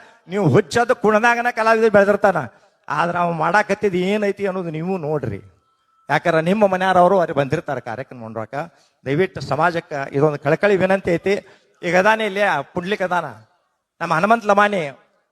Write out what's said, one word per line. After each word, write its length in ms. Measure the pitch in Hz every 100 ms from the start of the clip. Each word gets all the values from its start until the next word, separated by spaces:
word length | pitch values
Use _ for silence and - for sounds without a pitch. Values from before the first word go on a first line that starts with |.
| - _ -
ನೀವು 200 | 190 170
ಹುಚ್ಚದ 420 | 175 - 240 233
ಕುಣದಾಗನ 560 | 247 208 214 240 240 240
ಕಲಾವಿದ 420 | 240 220 226 226
ಬೆಳೆದಿರ್ತಾನ. 440 | 202 196 202 208 175 120 _ _ _ -
ಆದ್ರ 280 | 147 170 175
ಅವ 160 | 175
ಮಾಡಾಕತ್ತಿದ್ 640 | 165 160 202 208 196 208 180
ಏನೈತಿ 500 | 180 214 202 196 196
ಅನ್ನೋದು 240 | 185 170
ನೀವು 280 | 156 175 190
ನೋಡ್ರಿ. 420 | 147 151 120 98 - _ _ _ _ _ -
ಯಾಕಂದ್ರ 300 | 147 170 160
ನಿಮ್ಮ 260 | 165 208 202
ಮನೆಯವ್ರವರು 540 | 185 190 185 180 196
ಅಲ್ಲಿ 160 | 165 151
ಬಂದಿರ್ತಾರ 420 | 135 156 - 127
ಕಾರ್ಯಕ್ರಮ 400 | 120 110 135 127
ನೋಡ್ರಾಕ. 360 | 113 110 107 139 170 _ _ _ 127
ದಯವಿಟ್ಟು 340 | 147 190 170
ಸಮಾಜಕ್ಕೆ 760 | 139 143 170 170 - 147 139 139
ಇದೊಂದು 220 | 156 147
ಕಳಕಳಿ 380 | 139 160 202 190
ವಿನಂತಿ 340 | 185 190 190
ಐತಿ. 360 | 170 196 202 - _ _ _
ಈಗ 140 | 170 180
ಅದಾನ 240 | 196 220
ಇಲ್ಲಿ 200 | 214 190
ಆ 200 | 202 151
ಪುಂಡ್ಲಿಕ್ 420 | 139 180 175 208
ಅದಾನ, 220 | 185 180 151 110 110 _ _ _ _ -
ನಮ್ಮ 140 | 170 160
ಹನುಮಂತ 320 | 202 233 208
ಲಮಾನಿ 440 | 202 208 202 147 131 _ _ _